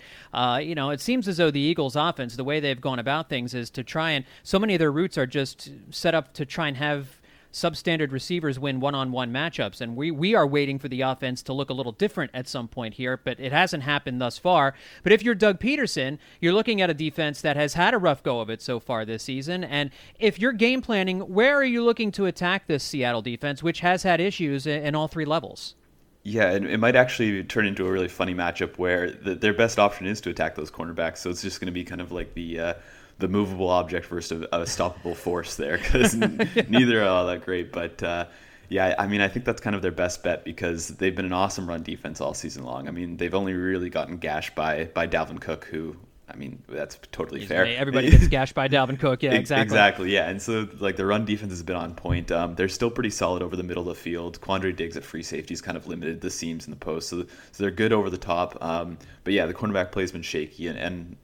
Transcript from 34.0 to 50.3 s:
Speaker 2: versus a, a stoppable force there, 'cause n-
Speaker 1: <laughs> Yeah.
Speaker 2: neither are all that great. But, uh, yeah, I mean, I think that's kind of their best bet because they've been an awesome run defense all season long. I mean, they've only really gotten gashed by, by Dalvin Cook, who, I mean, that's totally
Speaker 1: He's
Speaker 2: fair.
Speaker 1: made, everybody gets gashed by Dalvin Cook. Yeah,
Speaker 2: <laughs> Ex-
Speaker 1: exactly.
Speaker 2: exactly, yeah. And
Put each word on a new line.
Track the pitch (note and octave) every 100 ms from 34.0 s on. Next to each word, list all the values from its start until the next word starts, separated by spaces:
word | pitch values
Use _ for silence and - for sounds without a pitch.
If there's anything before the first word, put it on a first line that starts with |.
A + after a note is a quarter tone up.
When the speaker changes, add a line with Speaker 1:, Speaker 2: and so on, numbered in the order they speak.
| -
Speaker 2:
versus | F2 - E2 -
a, | E2+
a |
stoppable | E2+ - F2+ - F2 E2
force | F2+ F2 E2 -
there, | D2 F2
'cause | - C3 A2+ A2+
n- | - - G#3+
Speaker 1:
<laughs> | -
Yeah. | -
Speaker 2:
neither | A#2 B2 A2
are | G2+
all | F#2 F2+
that | F2+ F#2+
great. | F2+ -
But, | F2 E2+ -
uh, | E2+ F2 E2+ - - - -
yeah, | F#2 F#2+ -
I | F#2+
mean, | G#2
I | G2
think | A#2+ B2
that's | A2+
kind | G#2+ G2+
of |
their | F#2
best | F2 F2+ -
bet | F2 E2
because | E2 E2 F2 E2 -
they've | - F#2+ F#2
been | F#2
an |
awesome | F2+ G2 G2+ F2
run | E2
defense | E2 F2 D#2 D#2+
all | C2+
season | - D#2+ C2+
long. | B1 B1+ D2
I |
mean, | E2+ F2 E2+
they've | F2 F#2+
only | F#2+
really | F2+ F2+ F#2 F2+
gotten | D#2 D2+ F2
gashed | E2 D2+ - D#2
by, | D#2 D2+ E2
by | E2 E2+
Dalvin | E2 D#2+ E2
Cook, | - D#2 -
who, | D#2+ D#2+ - - - -
I | -
mean, | C#2 - -
that's | D2 D2 - -
totally | - E2 C#2
Speaker 1:
He's | F2
Speaker 2:
fair. | D#2+ A#2
Speaker 1:
made, | B2
everybody | C#3 B2+ C3+
gets | - -
gashed | C#3 C3 -
by | C3+
Dalvin | C#3 B2+ C3+
Cook. | C#3+ B2
Yeah, | C#3
Speaker 2:
<laughs> |
Ex- | A2+ B2+
Speaker 1:
exactly. | C#3
Speaker 2:
exactly, | A2 G#2+ G2+ G2 F#2
yeah. | G2
And | E2